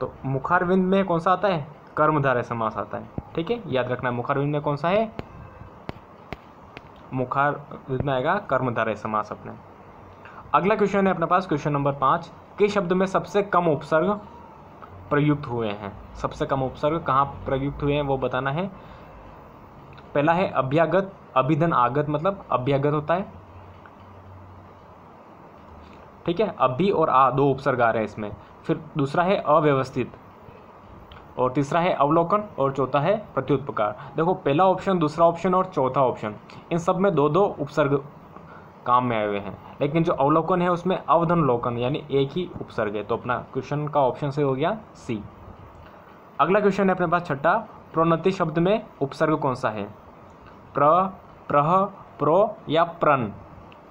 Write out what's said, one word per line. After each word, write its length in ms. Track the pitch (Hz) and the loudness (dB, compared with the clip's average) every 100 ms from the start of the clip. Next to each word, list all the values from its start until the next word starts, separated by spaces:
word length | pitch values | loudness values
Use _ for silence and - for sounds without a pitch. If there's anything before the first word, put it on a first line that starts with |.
तो 120 | 127 - | -10 -8
मुखारविंद 600 | 135 135 - 180 180 190 | -6 -4 0 0 2 2
में 200 | 185 196 | 2 2
कौन 140 | 190 165 | 2 0
सा 140 | 180 | 2
आता 160 | 180 196 | 2 0
है? 200 | 170 139 - - - | -2 -6 -14 -8 0
कर्मधारय 460 | 156 156 135 123 | 2 4 2 0
समास 340 | 117 117 110 107 | -2 -4 -4 -4
आता 220 | 107 107 | -6 -8
है। 120 | 113 - - | -10 -12 -8
ठीक 160 | 165 170 | -6 -4
है, 120 | 240 180 | -6 -2
याद 220 | 127 123 | -2 -2
रखना 220 | 123 127 | -2 -4
मुखारविंद 420 | 123 120 139 143 | -4 -2 -2 0
में 100 | 147 | -2
कौन 140 | 147 143 | -2 -2
सा 120 | 165 | 0
है, 240 | 202 220 - - - - - - - - - - - - - - - - - - - - | 0 -2 -6 -14 -16 -18 -20 -20 -18 -18 -18 -20 -20 -18 -18 -18 -20 -20 -20 -20 -20 -8
मुखारविंद 880 | 131 127 139 143 143 - - - 127 | -6 -2 0 0 -2 -10 -16 -6 -4
में 120 | 139 | -2
आएगा 200 | 131 143 | -2 0
कर्मधारय 600 | 202 - 131 127 117 110 | -2 -2 -2 0 -2 -2
समास 380 | 101 110 107 107 | -2 -4 -4 -4
अपने। 200 | 104 113 110 - - - - - - - - - | -8 -14 -16 -18 -20 -20 -20 -20 -20 -20 -20 -2
अगला 200 | 147 180 | 0 2
क्वेश्चन 320 | 208 202 196 190 | 2 2 2 2
है 80 | |
अपने 120 | 170 165 | 0 0
पास 200 | 180 185 | 0 0
क्वेश्चन 260 | 147 156 | -2 -2
नंबर 200 | 147 139 | -2 -2
पाँच, 380 | 139 135 175 - - - - | 0 2 0 -2 -18 -16 0
किस 160 | 208 | 0
शब्द 180 | 202 175 | 2 0
में 140 | 185 190 | 0 0
सबसे 360 | 175 - 202 | -2 0 -2
कम 260 | 196 175 170 | 0 2 2
उपसर्ग 420 | 139 - 160 180 208 - - - - - - - - - | 0 0 0 0 -2 -8 -20 -20 -20 -20 -20 -20 -20 -2
प्रयुक्त 360 | 147 147 147 131 | 2 2 0 -2
हुए 220 | 120 110 | -4 -4
हैं? 460 | 104 101 - - | -6 -10 -12 -16
सबसे 320 | - 131 - 151 | -8 -8 -4 -4
कम 160 | 135 | -2
उपसर्ग 400 | 131 - 147 165 | -2 -2 -2 -2
कहाँ 220 | 165 135 | 0 0
प्रयुक्त 580 | 139 - - 135 143 143 | 0 -4 -4 -4 -4 -4
हुए 120 | 143 | -2
हैं 80 | 147 | 0
वो 160 | 139 135 | 0 -2
बताना 320 | 123 127 135 | -2 -2 -2
है। 480 | 147 196 - - - - - - - - - - - - - - | -4 -6 -8 -18 -20 -20 -20 -20 -20 -20 -20 -20 -20 -20 -20 -6
पहला 180 | 147 151 | 0 2
है 180 | 170 196 | 2 0
अभ्यागत, 600 | 127 131 151 160 175 190 - - 131 | -2 0 2 2 2 -2 -8 -4 -2
अभिधन 360 | 131 151 170 | 0 2 2
आगत 340 | 127 120 139 147 | 2 2 0 -2
मतलब 360 | 147 185 196 - | -2 -2 -4 -2
अभ्यागत 420 | 123 127 135 143 | -2 0 0 0
होता 220 | 151 151 | 0 0
है। 180 | 175 202 - - - - - - - - - - - - - - - - - - - - - - - - - - - - - - | -2 -4 -12 -20 -20 -20 -20 -20 -20 -20 -20 -20 -20 -20 -20 -20 -20 -20 -20 -20 -20 -20 -20 -20 -20 -20 -20 -20 -20 -20 -10 -4
ठीक 140 | 170 | -2
है, 160 | 202 - | -2 0
अभि 320 | 127 123 196 | 0 2 0
और 200 | 156 160 | 2 4
आ 200 | 131 135 | 6 4
दो 200 | 139 143 | 4 2
उपसर्ग 300 | 139 147 123 | 2 -2 2
आ 100 | 117 | 2
रहे 120 | 113 | 2
हैं 20 | |
इसमें। 320 | 104 113 104 - - - | -2 -6 -10 -12 -18 -10
फिर 160 | - 165 - 156 | -6 -6 -4 -4
दूसरा 280 | 139 175 | -2 0
है 120 | 175 202 | 0 0
अव्यवस्थित 760 | - 156 151 135 127 131 113 - - - - - - - - - - - - - | 2 4 4 2 0 -4 -6 -8 -20 -20 -20 -20 -20 -20 -20 -20 -20 -20 -12 -2
और 140 | 127 | 0
तीसरा 280 | 135 139 165 | 0 0 0
है 120 | 175 | 0
अवलोकन 520 | - 143 170 170 208 214 - | 2 2 2 2 0 -2 -2
और 140 | 135 | -2
चौथा 280 | 139 131 143 | 0 0 0
है 260 | 160 214 - | 2 0 -2
प्रत्युत्पकार। 800 | 135 127 139 143 113 104 107 - - | -4 0 0 -2 -4 -2 -4 -8 4
देखो 180 | 170 | 4
पहला 300 | 185 143 147 | 6 4 6
ऑप्शन, 340 | 190 185 196 185 | 6 6 2 2
दूसरा 280 | 151 147 170 | 2 6 4
ऑप्शन 280 | 170 190 | 6 2
और 100 | 185 | 2
चौथा 380 | 185 151 131 139 | 2 2 2 4
ऑप्शन, 320 | 127 - 107 104 - - - | 2 2 -4 -8 -14 -20 -6
इन 60 | 170 | -2
सब 180 | 170 180 | 0 2
में 180 | 196 | 2
दो 140 | 156 147 | 4 4
दो 280 | 160 202 - | 4 2 0
उपसर्ग 440 | 143 - 139 139 - - - - - - - - 120 | -4 0 2 0 -2 -16 -20 -20 -20 -20 -20 -10 0
काम 180 | 123 | 2
में 120 | 123 110 | 2 0
आए 100 | 107 | -2
हुए 120 | 101 | -4
हैं, 380 | 101 - - - | -6 -12 -16 -4
लेकिन 240 | 147 165 | -2 0
जो 80 | 165 | 0
अवलोकन 500 | 151 139 160 165 180 | 2 2 2 2 0
है 60 | 180 | 0
उसमें 340 | 175 180 180 - | 0 -2 -2 2
अवधन 300 | 156 165 170 | 2 2 2
लोकन 400 | 139 120 123 117 | 2 0 -2 -4
यानी 280 | 123 151 - | -4 -4 -2
एक 200 | 139 139 | 0 0
ही 200 | 175 180 - | -2 -8 -10
उपसर्ग 360 | - - 107 104 | -10 -4 -4 -4
है। 60 | |
तो 140 | 101 117 | -4 -4
अपना 200 | 123 120 - | -4 -6 -6
क्वेश्चन 360 | 131 - 147 147 | -10 -6 -6 -2
का 120 | 147 | 0
ऑप्शन 300 | 131 127 147 | 0 0 -4
सही 140 | 147 | -2
हो 100 | 139 | -2
गया 240 | 131 165 220 - | 0 -2 -4 -10
सी। 300 | - - 107 104 - - - - - - - - - - - | -14 -8 -8 -8 -18 -20 -20 -20 -20 -20 -20 -20 -20 -12 -2
अगला 200 | 151 202 | 2 4
क्वेश्चन 300 | 196 196 190 | 2 2 2
है 40 | |
अपने 120 | 185 175 | 2 0
पास 200 | 170 170 | -2 -2
छठा, 420 | 135 156 214 220 - - | -2 0 0 -2 -14 -6
प्रोन्नति 380 | 165 165 165 185 | 0 2 2 0
शब्द 280 | 190 165 160 | 0 -2 0
में 280 | 175 220 - - | 2 0 -4 -6
उपसर्ग 380 | 139 - 160 151 | -6 -2 0 0
कौन 160 | 147 | 0
सा 160 | 123 120 | -2 -4
है? 140 | 107 104 - - - - - - - - | -4 -8 -12 -20 -20 -20 -20 -20 -20 -8
प्र, 380 | 135 143 175 190 - - - - | 2 4 4 2 -4 -20 -16 -2
प्रह, 360 | 143 151 190 196 - - - | 2 4 2 0 -4 -20 -2
प्रो 380 | 147 175 214 - - | 2 4 2 -2 -2
या 160 | 156 | 0
प्रन। 480 | 170 - 151 139 107 - - - - - - | 0 0 2 2 0 -8 -18 -20 -20 -20 -20